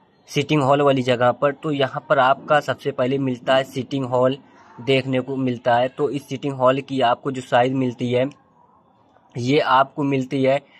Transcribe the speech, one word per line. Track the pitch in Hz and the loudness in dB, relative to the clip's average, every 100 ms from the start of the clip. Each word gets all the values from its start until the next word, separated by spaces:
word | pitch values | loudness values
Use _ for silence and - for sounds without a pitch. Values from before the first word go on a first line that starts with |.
| _ _ _ | _ _ _
sitting | 147 139 151 | -6 0 0
hall | 131 143 | 2 4
वाली | 143 135 | 4 2
जगह | 127 123 123 | 0 2 2
पर। | 120 143 | 2 -2
तो | 139 160 | -2 -6
यहाँ | 143 131 147 - | -2 -2 -4 0
पर | 143 | 2
आपका | 127 170 160 147 | 4 2 2 0
सबसे | 139 123 139 | 0 -4 -6
पहले | 135 127 139 | -2 -2 -2
मिलता | 135 123 - 131 | -2 -4 0 0
है | |
sitting | 131 139 120 143 | 0 -6 -6 -6
hall | 127 127 127 135 - - - - | -2 0 0 0 -10 -20 -20 -10
देखने | 120 135 131 131 | 0 0 0 -4
को | 127 135 | -4 -4
मिलता | 131 120 123 120 | -4 -2 0 2
है। | 131 | 0
तो | - 143 | -2 -4
इस | 135 - | -4 -8
sitting | 135 147 | -8 -6
hall | 135 127 135 | 0 2 2
की | 131 135 | -2 -2
आपको | 120 123 143 | 0 0 -4
जो | 127 | -8
size | 123 127 127 | -2 0 2
मिलती | 135 127 120 123 | 0 -2 -4 -2
है, | 123 135 - _ _ _ _ _ _ _ _ _ - | -2 -2 -6 _ _ _ _ _ _ _ _ _ -8
ये | 120 147 | -2 0
आपको | 143 131 135 - | 2 2 2 -2
मिलती | 139 139 127 143 | -2 -2 -4 -2
है | 131 139 - _ | 0 0 -4 _